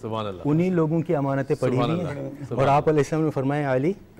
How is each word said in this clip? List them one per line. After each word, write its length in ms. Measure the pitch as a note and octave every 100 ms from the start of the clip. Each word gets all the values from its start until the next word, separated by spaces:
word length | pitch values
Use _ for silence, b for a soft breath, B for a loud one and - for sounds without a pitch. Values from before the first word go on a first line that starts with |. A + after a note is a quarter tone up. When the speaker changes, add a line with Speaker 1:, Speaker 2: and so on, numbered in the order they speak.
Speaker 1:
सुभान 240 | A2 A2 G#2
अल्लाह। 240 | F2+ C#3+
Speaker 2:
उन्हीं 220 | D#3 F#3
लोगों 300 | F3 D#3 E3
की 120 | D#3
अमानतें 440 | D3+ C#3 C3+ C3 D3
पड़ी 140 | B2+
Speaker 1:
सुभान 180 | B2 A#2+
Speaker 2:
हुई 100 | F3
Speaker 1:
अल्लाह। 140 | F3
Speaker 2:
हैं। 320 | C#3+ C3+ - C3+
Speaker 1:
सुभान 140 | B2
Speaker 2:
और 100 | C#3
आप 140 | C#3
Speaker 1:
अल्लाह। 100 | D3+
Speaker 2:
अलैहिस्सलाम 300 | D3+ C3+ D#3
ने 60 | D#3
फरमाया, 440 | C#3 C3 D3 C#3+
अली 220 | C3 D3+ G3+ - -